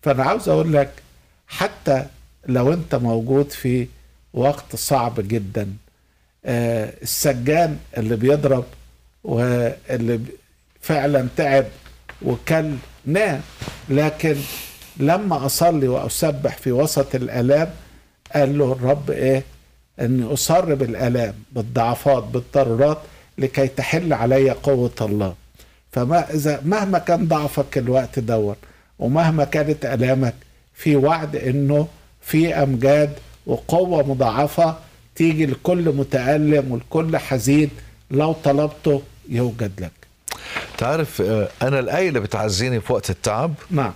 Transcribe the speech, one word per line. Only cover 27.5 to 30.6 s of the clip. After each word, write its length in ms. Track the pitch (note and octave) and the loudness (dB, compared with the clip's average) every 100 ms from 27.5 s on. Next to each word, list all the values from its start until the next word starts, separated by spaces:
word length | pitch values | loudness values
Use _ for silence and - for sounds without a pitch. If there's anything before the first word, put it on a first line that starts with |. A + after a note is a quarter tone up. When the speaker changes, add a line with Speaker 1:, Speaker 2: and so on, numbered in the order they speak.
| - C3+ C#3+ | -2 -2 -2
Speaker 1:
الوقت 420 | A#2+ C3 B2 - | 0 0 0 -4
دون 360 | A2+ A2+ G#2 G2+ - _ _ _ | -2 0 0 -4 -14 _ _ _
ومهما 440 | A#2+ D3 E3 D#3+ | 0 2 2 2
كانت 420 | C#3 D#3 D3+ D3+ B2+ | 0 0 0 -2 -2
آلامك، 480 | B2 B2+ C3+ B2+ - - _ | 0 0 2 0 -4 -18 _